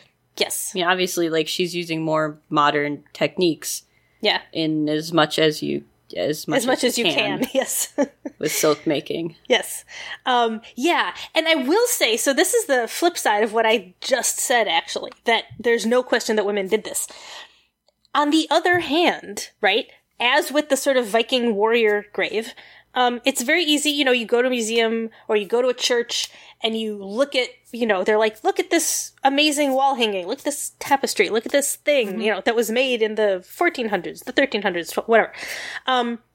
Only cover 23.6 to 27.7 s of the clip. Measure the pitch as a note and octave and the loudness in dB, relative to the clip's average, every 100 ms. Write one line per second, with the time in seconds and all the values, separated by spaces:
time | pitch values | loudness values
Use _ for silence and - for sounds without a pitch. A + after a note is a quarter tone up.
23.6 | D4+ D4 D4+ C#4+ C4 B3 A3 A#3+ B3+ B3 | 2 0 0 0 2 2 2 0 2 0
24.6 | G#3+ A#3 A3+ A3+ A3+ - - G#3+ F#3 A#3 | 0 0 0 0 -4 -10 -2 -2 0 0
25.6 | B3+ B3 - A#3+ A#3 - - - - - | 0 0 0 0 -2 -4 -6 -10 -20 -6
26.6 | A3+ A3+ A3 G#3 G3 G#3+ C#4 C#4 A#3 - | -4 -2 -4 -6 -6 -2 0 0 -2 -6
27.6 | _ | _